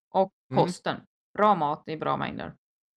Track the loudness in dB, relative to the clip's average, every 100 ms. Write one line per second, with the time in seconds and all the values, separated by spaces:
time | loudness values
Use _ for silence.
0 | _ 0 0 _ -4 0 0 0 -6 -8
1 | _ _ _ 2 4 4 0 -4 -8 -6
2 | -4 -2 -4 -6 -10 -12 _ _ _